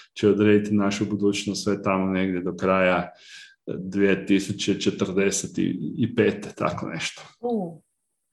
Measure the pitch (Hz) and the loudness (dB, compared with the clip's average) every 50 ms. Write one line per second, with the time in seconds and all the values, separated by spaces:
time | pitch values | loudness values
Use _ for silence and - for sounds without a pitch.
0 | - _ - - - 104 98 98 104 107 104 104 104 104 107 104 98 101 101 - | -20 _ -4 2 4 4 4 6 6 6 6 4 4 2 2 2 2 2 0 -2
1 | 110 104 107 98 101 101 101 - - 104 95 95 - 104 101 98 - 104 95 95 | -2 -2 -2 0 0 0 0 0 -2 -4 -4 -4 -2 -2 -2 -2 0 0 0 0
2 | 95 95 95 92 92 95 92 90 90 95 87 90 95 95 92 95 92 90 90 87 | 0 0 0 0 0 0 -2 -2 -4 -6 -6 -2 0 2 2 4 4 2 2 2
3 | 87 - - - - - - - - - _ _ _ - - 78 90 95 95 101 | -2 -4 -10 -18 -20 -20 -20 -20 -20 -20 _ _ _ -10 -8 -8 -8 -4 0 2
4 | 98 98 95 90 - - 101 95 92 - 104 - - - 98 - - 107 - - | 4 4 4 2 2 2 2 2 2 0 -6 -4 -2 -2 -2 0 0 -2 -2 0
5 | 107 95 92 95 98 98 95 - - 90 - - 95 90 90 - 82 73 - - | -2 -2 0 0 0 0 0 -2 -4 -6 -4 -2 -2 -2 -2 -4 -6 -6 -4 -2
6 | 120 - - - 104 107 101 - - - - - 104 - - - - - - - | -2 0 2 2 2 2 2 -2 -6 -12 -8 -4 -4 -4 -4 -4 -8 -8 -8 -8
7 | - - - - - - - _ - 240 240 214 185 170 165 156 _ _ _ _ | -8 -8 -10 -12 -20 -20 -14 _ -6 -4 -4 -4 -4 -6 -10 -14 _ _ _ _
8 | _ _ _ _ _ _ | _ _ _ _ _ _